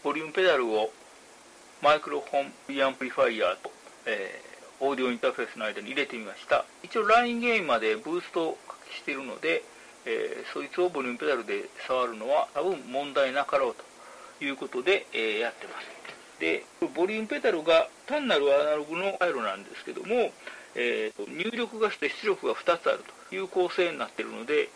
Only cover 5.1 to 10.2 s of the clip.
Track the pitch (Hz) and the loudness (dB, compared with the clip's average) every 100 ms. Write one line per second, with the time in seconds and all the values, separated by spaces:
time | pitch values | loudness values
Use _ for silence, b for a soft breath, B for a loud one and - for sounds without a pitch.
5.1 | 120 135 123 113 - 107 101 104 135 139 | 2 0 0 -6 -4 -6 -6 -6 -4 -4
6.1 | 120 107 98 - 139 - - - 233 208 | -6 -10 -12 0 0 0 -10 -6 -2 6
7.1 | 220 240 240 240 226 165 117 110 107 127 | 6 6 0 2 2 2 2 2 0 -2
8.1 | 170 - 175 165 - - - - - - | -4 -2 -2 -2 -4 -12 -18 -14 -12 -6
9.1 | 139 135 101 156 165 - B B B - | -6 -6 -4 -2 -2 -4 B B B -4
10.1 | 113 | -2